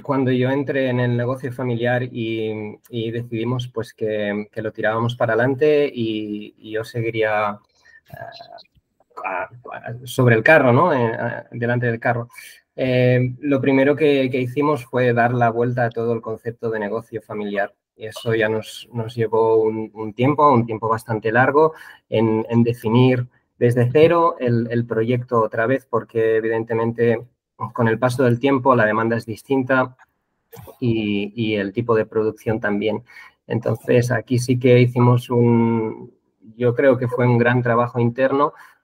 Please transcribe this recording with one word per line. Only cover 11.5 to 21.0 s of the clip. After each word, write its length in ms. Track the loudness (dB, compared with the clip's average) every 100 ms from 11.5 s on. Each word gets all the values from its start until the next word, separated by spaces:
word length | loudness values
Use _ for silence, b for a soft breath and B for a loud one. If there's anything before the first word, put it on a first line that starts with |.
delante 360 | -6 -2 -2 -2
del 140 | -2
carro. 280 | -2 -2 -6 B B B _ -6
Eh, 580 | 0 2 4 4 0 -2
lo 200 | -2 0
primero 340 | 2 4 4
que, 340 | 4 2 2 0
que 100 | -2
hicimos 440 | -4 -2 -2 -2
fue 280 | -4 0 2
dar 200 | 2 2
la 180 | 2 2
vuelta 340 | 2 -2 0
a 60 | -2
todo 220 | -2 -2
el 80 | -4
concepto 500 | -6 -10 -10 -8 -6
de 100 | -4
negocio 420 | -4 -6 -8 -12
familiar. 500 | -10 -10 -6 -4 -6 _ _ _
Y 100 | -16
eso 280 | -10 -4
ya 140 | 0 0
nos, 400 | -2 -6 -14 -12
nos 220 | -8 -8
llevó 480 | -4 0 2 4 4
un, 300 | 2 -2 -6
un 180 | -10 -10
tiempo, 360 | 0 0 4 4
un 160 | 4 2
tiempo 220 | -4 -4
bastante 420 | -4